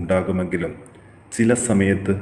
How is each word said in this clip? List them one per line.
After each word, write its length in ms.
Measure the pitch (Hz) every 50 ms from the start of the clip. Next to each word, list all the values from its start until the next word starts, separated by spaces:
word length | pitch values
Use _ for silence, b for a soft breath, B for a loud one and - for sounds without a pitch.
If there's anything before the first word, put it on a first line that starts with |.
ഉണ്ടാകുമെങ്കിലും 760 | 90 80 92 92 90 98 92 90 92 85 90 90 82 80 78 - - B B B B B B B B - -
ചില 180 | - 113 113 120 120 -
സമയത്ത് 480 | - 110 98 98 98 98 92 - - 98 98